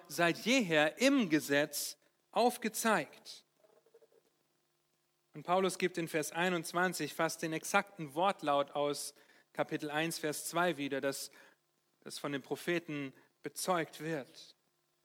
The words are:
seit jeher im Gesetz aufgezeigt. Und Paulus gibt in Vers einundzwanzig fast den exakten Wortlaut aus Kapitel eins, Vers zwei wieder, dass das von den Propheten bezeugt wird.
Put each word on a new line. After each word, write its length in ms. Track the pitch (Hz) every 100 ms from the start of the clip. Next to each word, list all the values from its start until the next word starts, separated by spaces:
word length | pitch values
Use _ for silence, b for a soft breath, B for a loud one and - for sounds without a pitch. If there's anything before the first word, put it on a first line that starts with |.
| -
seit 300 | 147 170 160
jeher 640 | 208 262 180 156 156 -
im 280 | 262 277 185
Gesetz 680 | 151 139 143 151 - - - _ _ _
aufgezeigt. 1120 | 196 240 - 220 - 226 190 135 - - - _ _ _ _ _ _ _ _ _ _ _ _ _ _ _ _ _ _ _
Und 100 | 151
Paulus 340 | 156 185 185 -
gibt 200 | 175 175
in 100 | 165
Vers 240 | 160 147
einundzwanzig 800 | 165 185 175 160 170 185 175 147
fast 280 | - 165 -
den 100 | 165
exakten 600 | 160 - 202 - - 147
Wortlaut 580 | 147 196 190 147 143 139
aus 420 | 147 147 139 - b b b b -
Kapitel 340 | 147 151 151
eins, 280 | 151 165 -
Vers 280 | 156 - -
zwei 300 | 165 180 143
wieder, 240 | 139 135
dass 300 | 139 131 - B B B _ _ _ _
das 180 | - -
von 120 | 151
den 120 | 139
Propheten 720 | - - - 170 165 147 135 b b _
bezeugt 580 | 147 - - 180 151 -
wird. 540 | 156 156 120 - - _ _ _ _ _